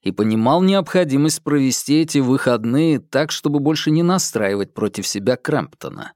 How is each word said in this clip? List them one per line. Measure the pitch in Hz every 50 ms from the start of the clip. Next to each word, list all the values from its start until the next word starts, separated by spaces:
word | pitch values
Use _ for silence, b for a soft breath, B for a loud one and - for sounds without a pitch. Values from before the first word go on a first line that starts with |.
и | _ 95
понимал | 95 - 107 110 110 110 113 123 151 175
необходимость | 185 190 196 196 175 - - 185 180 147 135 139 147 160 151 - _
провести | 147 147 147 135 131 120 - - - 143 156
эти | 165 156 - 147
выходные | 135 123 131 135 - 135 123 113 110 117 123 147 160 165 151 123
так, | - _ - 135 151 156
чтобы | - - - 147 143 147
больше | 135 151 156 147 - 156
не | 151 160
настраивать | 170 175 185 185 - - - 110 107 98 101 101 98 - _
против | - 107 101 95 - 95
себя | - - 104 98 123 127
Крэмптона. | 120 _ - 151 131 78 69 _ _ - 73 - - - - _